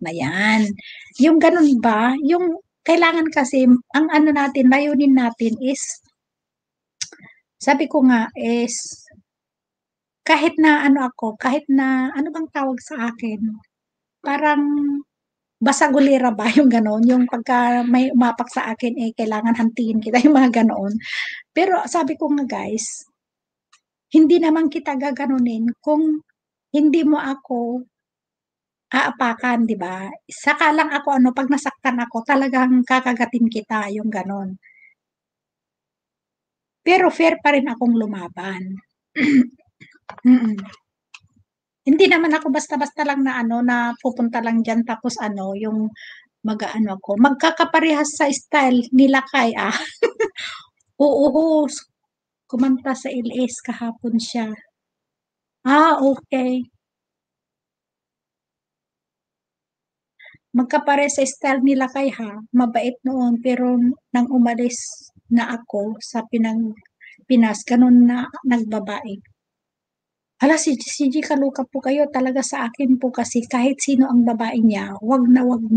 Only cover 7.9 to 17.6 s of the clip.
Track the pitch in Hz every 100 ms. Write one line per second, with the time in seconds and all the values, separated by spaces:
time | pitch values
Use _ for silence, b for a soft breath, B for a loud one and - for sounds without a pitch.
7.9 | 302 254 233 233 262 233 233 233 - -
8.9 | - - _ _ _ _ _ _ _ _
9.9 | _ _ _ - 302 320 320 311 294 277
10.9 | 277 254 - 226 220 254 285 294 269 262
11.9 | 262 262 294 311 320 320 294 269 247 -
12.9 | 294 233 233 233 214 220 107 _ _ _
13.9 | _ _ _ 285 285 302 294 294 294 285
14.9 | 285 - _ _ _ _ _ 226 - -
15.9 | 269 277 269 247 214 220 247 277 233 214
16.9 | 214 233 254 247 240 233 247